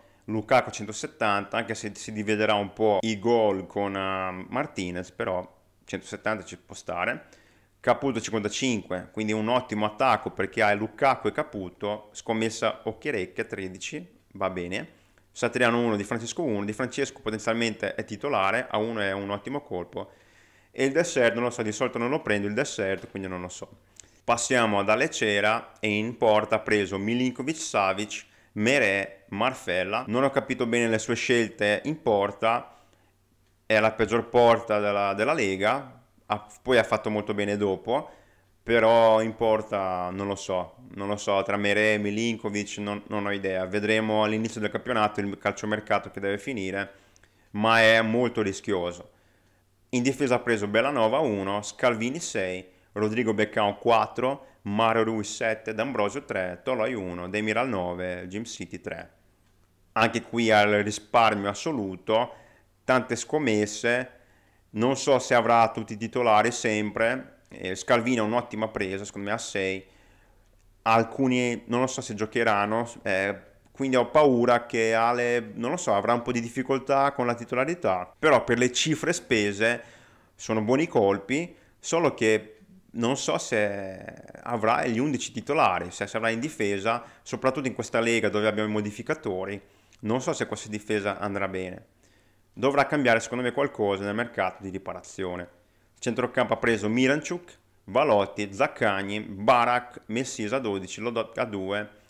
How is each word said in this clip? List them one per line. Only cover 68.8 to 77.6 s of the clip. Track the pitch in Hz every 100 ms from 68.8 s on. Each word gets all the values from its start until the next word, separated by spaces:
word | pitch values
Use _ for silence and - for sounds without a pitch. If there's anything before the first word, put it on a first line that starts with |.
| 95 98
secondo | 104 101 101
me | 117
a |
sei. | - 101 95 95 - _ _ _ _ _ _ _ _ _
Alcuni | 113 113 117 - 131 127 123 117 -
non | 120
lo | 127
so | -
se | -
giocheranno, | 104 107 117 113 104 104 113 117 -
eh, | 107 95 98 98 - _ _
quindi | - 135 127
ho | 120
paura | 156 147 123 120 120 120
che | 117 113
Ale, | 113 117 123 120 120 110 110
non | 117
lo | 175
so, | -
avrà | 101 104
un | 120
po' | 123
di | 120
difficoltà | 117 - 127 135 135 139 139
con | 139 120
la | 117
titolarità, | 120 123